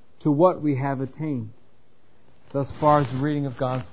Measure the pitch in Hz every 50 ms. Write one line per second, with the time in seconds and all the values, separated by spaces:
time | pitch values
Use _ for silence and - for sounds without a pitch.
0 | - - - - - 156 143 143 180 185 160 147 147 151 139 123 139 139 139 127
1 | 135 - - - 156 156 143 120 113 107 - - - - - - - - - -
2 | - - - - - - - - - - - 139 135 - - - 156 151 147 147
3 | 143 117 131 131 139 151 147 147 143 139 120 - 135 127 127 127 - -